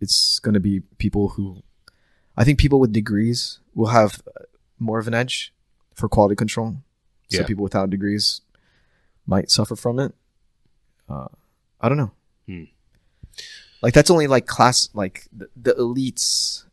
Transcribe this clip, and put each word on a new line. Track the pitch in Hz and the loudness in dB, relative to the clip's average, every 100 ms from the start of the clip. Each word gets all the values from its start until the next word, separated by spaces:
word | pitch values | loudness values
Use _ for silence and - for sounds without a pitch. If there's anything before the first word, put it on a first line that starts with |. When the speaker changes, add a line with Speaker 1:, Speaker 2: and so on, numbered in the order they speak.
Speaker 1:
It's | 101 - - - | -2 0 2 0
gonna | 120 104 | 0 0
be | 98 98 - - | 0 -2 -6 -4
people | 107 104 101 | -2 0 -2
who, | - 98 92 - _ _ _ _ _ _ - | -2 -8 -12 -20 _ _ _ _ _ _ 0
I | |
think | 110 143 | 2 4
people | 143 139 | 4 4
with | 127 | 4
degrees | 110 104 104 113 120 - - _ | 2 0 0 0 -2 -8 -12 _
will | - 113 | -4 2
have | 117 107 - - - - _ _ _ | 4 4 0 -16 -20 -20 _ _ _
more | 113 110 | -4 -4
of | 113 | -4
an | |
edge | 117 127 - - _ _ _ _ | -4 -4 -6 -10 _ _ _ _
for | - 110 | -8 0
quality | - 101 104 | 4 4 2
control. | 110 - 113 120 - _ _ _ _ | -2 -4 -6 -8 -14 _ _ _ _
So | 92 | -4
Speaker 2:
Yeah. | 76 | -2
Speaker 1:
people | 101 | -4
without | 98 104 95 | -2 -2 -2
degrees | 98 101 104 - - - _ _ _ _ _ _ _ - | -2 -2 -2 -2 -4 -12 _ _ _ _ _ _ _ -2
might | - - | -2 0
suffer | - 107 | 0 0
from | 113 123 123 | -4 -4 -2
it. | 139 - _ _ _ _ _ _ _ _ - | -4 -8 _ _ _ _ _ _ _ _ -14
Uh, | 71 65 - _ _ _ _ | -14 -14 -20 _ _ _ _
I | 113 | -4
don't | 143 | -2
know. | 113 - _ _ - | -4 -8 _ _ -18
Speaker 2:
Hmm. | 90 78 _ _ _ _ _ - - - - - _ | -16 -16 _ _ _ _ _ -20 -20 -20 -20 -20 _
Speaker 1:
Like, | 120 | 4
that's | 147 143 | 6 6
only, | 170 147 | 4 4
like, | 131 - | 2 0
class, | - 120 127 - | 2 4 4 -2
like, | 107 92 - - | -4 -8 -8 -20
the, | - - - | -20 -20 -4
the | 120 | -2
elites | - 120 123 131 - - - - - - | 0 -2 -2 -4 -4 -4 -4 -6 -8 -16